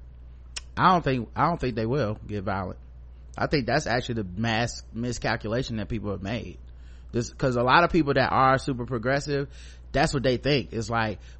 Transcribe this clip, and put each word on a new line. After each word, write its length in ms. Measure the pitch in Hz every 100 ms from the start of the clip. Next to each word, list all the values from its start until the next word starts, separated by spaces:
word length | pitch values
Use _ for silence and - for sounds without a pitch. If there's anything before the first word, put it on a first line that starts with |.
| - - - - - - - -
I 160 | 165
don't 120 | 180
think, 260 | 139 131 107 110
I 120 | 151
don't 120 | 170
think 160 | 127 113
they 100 | 113
will 320 | 143 107 107 -
get 160 | 104
violent. 360 | 98 95 92 - - - - - - -
I 100 | 139
think 180 | 151 117
that's 200 | 143 151
actually 280 | 120 123 117
the 120 | 92 92
mass 440 | 117 110 120 - -
miscalculation 840 | 110 120 117 131 113 110 113 - 113
that 100 | 98
people 220 | 117 101
have 100 | 92
made. 340 | 95 117 - - - - - - -
This, 200 | 117 -
'cause 240 | - 139 120
a 80 |
lot 200 | 123 151
of 80 | 170
people 240 | 175 143 135
that 160 | 120
are 260 | 110 131 131
super 280 | - 123 120
progressive, 600 | 117 120 139 143 143 143 - - - -
that's 240 | 170 160 143
what 80 |
they 140 | 127 120
think. 360 | 135 143 -
It's 160 | 110 110
like, 300 | 117 110 - -